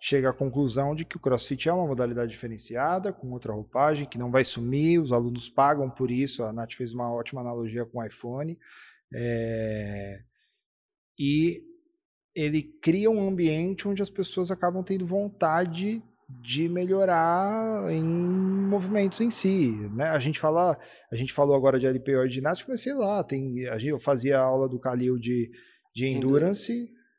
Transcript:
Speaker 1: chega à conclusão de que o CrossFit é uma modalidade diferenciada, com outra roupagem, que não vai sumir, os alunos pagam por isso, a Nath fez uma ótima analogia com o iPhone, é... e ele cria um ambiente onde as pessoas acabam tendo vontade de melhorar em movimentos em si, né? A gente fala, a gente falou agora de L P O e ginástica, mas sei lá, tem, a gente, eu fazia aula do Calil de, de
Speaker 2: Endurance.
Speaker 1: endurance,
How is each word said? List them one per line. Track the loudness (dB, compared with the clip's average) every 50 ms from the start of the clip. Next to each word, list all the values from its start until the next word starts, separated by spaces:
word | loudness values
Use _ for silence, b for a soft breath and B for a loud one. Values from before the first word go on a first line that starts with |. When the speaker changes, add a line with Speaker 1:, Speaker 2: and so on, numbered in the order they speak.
Speaker 1:
chega | -2 0 2 4 4 2
à | 2
conclusão | 0 -2 -2 0 2 0 2 2 0 0 -2 -2
de | -4 -6
que | -8 -10
o | -6
CrossFit | 0 2 2 2 0 -2 -4 -2 0 0
é | 0
uma | 2 0
modalidade | 0 0 0 -2 -2 -2 -2 -4 -4
diferenciada, | -6 -8 -10 -10 -10 -10 -10 -8 -4 -2 0 0 0 0 -2 -4 -6
com | -8 -8 -10
outra | -10 -8 -6 -6 -6
roupagem, | -6 -8 -4 0 2 4 4 2 0 -2 -6
que | -6 -6
não | -4 0
vai | 2 2 2
sumir, | 2 0 -2 -2 -2 0 2 4 4 4 4
os | 4 4 2
alunos | 2 2 0 -2 -6 -8 -2
pagam | 2 4 4 4 4 2 0 -2
por | -2 -2 -2 -2
isso, | 0 0 0 -2 -2 -4 -4
a | -6
Nath | -6 -8 -8 -10 -10
fez | -10 -10 -8
uma | -6 -6 -6 -4 -4
ótima | -6 -6 -8 -8 -8
analogia | -8 -6 -6 -6 -6 -4 -4 -4 -6
com | -6 -6 -8
o | -8
iPhone, | -8 -10 -10 -10 -8 -6 -6 -6 -6 -8 b b b b b b b b b b _ -8
é... | -6 -4 -2 -2 -2 -2 -2 -2 -2 -2 -4 -4 -4 -6 -6 -6 -8 -8 -10 -12 -14 -18 _ _ _ _ _ _ _ _ _ _ _ _ _ _ _ _ _ _ -4
e | -2 0 2 2 2 0 0 -4 -8 -18 -20 -20 _ _ _ _ _ _ _ _ _ _ _
ele | -4 -2 -2 0 -2 -4 -4 -10 -2
cria | 0 2 2 4 4 2
um | 2 2 0 0
ambiente | 0 0 2 2 2 0 -2 -2 -4 -4 -4 -4
onde | -2 -2
as | -4 -4
pessoas | -4 -4 -6 -4 -2 -2 -2 -2
acabam | -2 -2 -2 -2 0 -2 -4
tendo | -4 -4 -4 -2
vontade | -2 -2 -2 -2 -4 -4 -2 0 2 2 2 0 0 -2 -4 -4 -4 -4 -4 -8 -12 _ _ _ -20 -20 -16
de | -10 -6 -4 -2 -2 0
melhorar | 0 -2 0 0 2 2 4 4 4 4 4 4 4 2 2 0 0 -2 -2 -2 -2 -2 -2 -2
em | -2 0 0
movimentos | 0 0 0 0 0 2 2 2 2 2 2 2 2 2 0 0 0 2 2 2 2 2 0
em | 0 2
si, | 2 2 2 2 2 4 2 2 0 -2 -4 -6 -4
né? | -2 -2 0
A | 0 0
gente | 0 0 -2 0
fala, | 0 2 2 4 4 2 2 b b b b b b b
a | -6
gente | -6 -6 -2
falou | 0 2 4 4 6
agora | 6 6 6 4 4
de | 4
L | 2 2 0
P | 0 2 2
O | 2 2
e | 2
ginástica, | 0 -2 -2 -2 -2 -2 -4 -6
mas | -6 -6
sei | -4 -4 -2
lá, | 0 0 0 0 0 -2
tem, | -2 -4 -4 -4 -4 -4 -4 -4 -4
a | -4 -4
gente, | -2 -2
eu | -2 0
fazia | 2 2 2 2 2 2 4 4
aula | 4 4 4 2 2 0
do | -2 -2
Calil | -2 -2 0 0 2 2 0 0
de, | 0 0 0 0 0 -2 -6 b b b b b b b -6
de | -4 -2 0
Speaker 2:
Endurance. | 0 0 2 4 4 4 4 4 2 0 -2 -4
Speaker 1:
endurance, | -4 -4 -6 -8 b b b b b